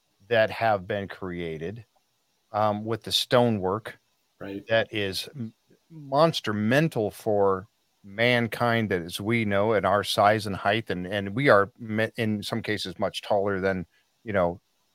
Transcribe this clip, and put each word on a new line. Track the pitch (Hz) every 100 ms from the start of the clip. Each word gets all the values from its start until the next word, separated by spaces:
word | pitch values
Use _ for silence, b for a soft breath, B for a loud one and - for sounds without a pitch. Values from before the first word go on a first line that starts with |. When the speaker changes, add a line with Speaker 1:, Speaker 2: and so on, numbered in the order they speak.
| _ _ -
Speaker 1:
that | 117 107
have | - 113 101 92
been | 104 98
created, | - 92 87 85 80 82 113 - _ _ _ _ _ _
um, | 107 107 104 110
with | 113
the | -
stonework | - - 123 120 107 92 107 - - _ _ _ -
Speaker 2:
Right. | 98 101 101
Speaker 1:
that | 113 104
is | 107 98 95 - 139
m-, | 113 - _ _ _
monstrumental | 160 139 139 165 - - 104 107 135 160 123 104
for | - 117 104 98 95 95 _ _ _
mankind | 101 101 120 120 117 - 120 113 107
that | 95
as | 85 -
we | 101 117 107
know | 98 107
at | 107 92
our | 101
size | 95 - 104 110 101
and | 90
height, | 101 110 -
and, | 90 90
and | 101 101 104
we | 143
are | 101 101 -
me-, | 113 110 110 -
in | 110 107
some | 101 113
cases | 104 104 95 87
much | 95 -
taller | - 104 101 98
than, | 95 92 87 _ _ _
you | 117
know, | 98 87 92 _ _ _